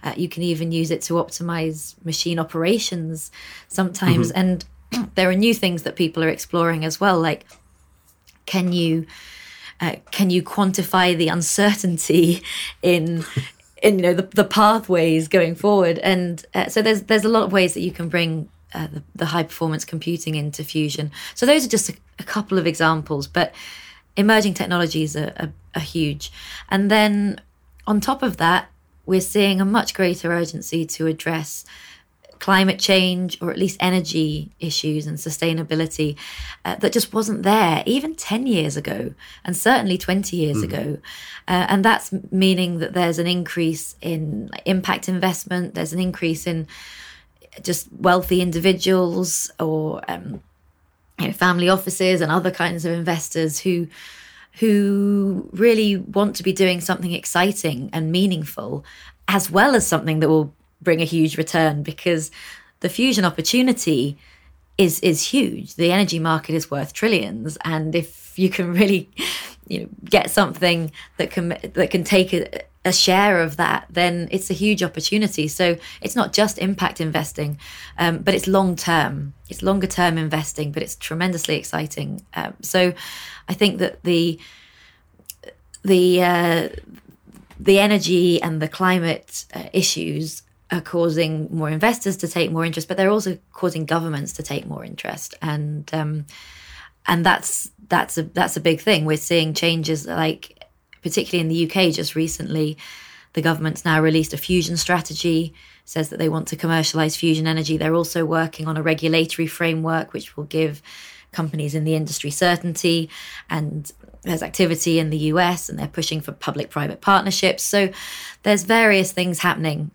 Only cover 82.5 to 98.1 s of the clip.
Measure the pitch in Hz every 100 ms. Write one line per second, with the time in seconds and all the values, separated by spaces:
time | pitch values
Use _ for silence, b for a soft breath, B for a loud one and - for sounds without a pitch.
82.5 | - - 185 180 180 B B B B -
83.5 | 185 208 185 185 - 175 170 170 160 B
84.5 | B B B B B B _ _ - -
85.5 | - _ - 196 185 180 180 180 175 175
86.5 | 165 - - - - _ - _ - -
87.5 | - - 196 202 208 160 180 180 170 170
88.5 | 160 151 - 185 185 165 156 - - -
89.5 | - - 185 185 - 82 147 156 - _
90.5 | _ _ 175 - 175 170 156 160 156 151
91.5 | 165 156 156 214 233 - 190 170 175 165
92.5 | 165 165 165 156 185 190 214 202 180 _
93.5 | - 180 160 151 165 165 151 143 - 151
94.5 | 143 - 147 - - - - - - 156
95.5 | 151 147 151 147 160 151 156 147 B B
96.5 | B B B B _ - 175 170 - -
97.5 | - - _ - 180 -